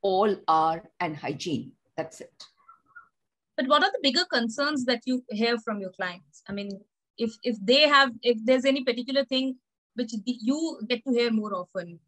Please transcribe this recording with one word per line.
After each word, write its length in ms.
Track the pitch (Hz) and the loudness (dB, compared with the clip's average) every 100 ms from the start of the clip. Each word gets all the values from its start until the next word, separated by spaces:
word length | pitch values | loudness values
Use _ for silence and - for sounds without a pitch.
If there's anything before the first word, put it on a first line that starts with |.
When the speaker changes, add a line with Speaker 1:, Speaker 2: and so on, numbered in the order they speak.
Speaker 1:
All 340 | 196 185 214 196 - | 2 4 4 2 2
are 360 | 160 160 165 - _ | 4 4 0 -8 _
and 160 | 175 151 | -6 -4
hygiene. 560 | 131 156 180 127 - _ _ - | -8 -6 -4 -6 -6 _ _ -8
That's 260 | 156 - | -8 -10
it. 220 | - _ - _ _ - _ - _ _ _ _ _ - | -20 _ -20 _ _ -20 _ -20 _ _ _ _ _ -6
Speaker 2:
But 100 | 262 | 2
what 160 | 294 | 4
are 80 | 381 | 4
the 80 | 453 | 0
bigger 240 | 277 262 359 | 0 0 0
concerns 540 | 262 233 226 285 302 247 | 0 0 -2 -2 -2 -2
that 160 | 233 - | -2 -2
you 180 | 254 - | -4 -4
hear 280 | 208 233 233 | -2 0 0
from 200 | 226 208 | -4 -6
your 120 | 190 | -8
clients? 500 | 190 185 175 _ - - | -6 -8 -8 _ -20 -10
I 60 | |
mean, 280 | 202 202 196 _ _ _ - | -8 -8 -12 _ _ _ -6
if, 140 | 226 - | -6 -4
if 140 | 247 220 | -6 -4
they 260 | 196 269 302 | 4 6 6
have, 240 | 285 269 226 | 6 4 2
if 140 | 240 226 | 0 0
there's 220 | 220 254 269 | 2 2 4
any 180 | 277 | 0
particular 420 | 254 233 247 269 269 | 0 -4 -2 -2 0
thing 320 | 262 262 254 _ _ _ - | -2 -2 -6 _ _ _ -6
which 160 | 226 | -6
the, 100 | 220 196 | -4 -6
you 540 | 247 220 294 330 254 220 | -4 -2 0 -2 -6 -4
get 160 | 240 269 | -4 0
to 60 | |
hear 200 | 233 240 | 0 2
more 220 | 220 208 | 0 -2
often? 460 | 190 180 190 170 170 | -6 -6 -8 -10 -16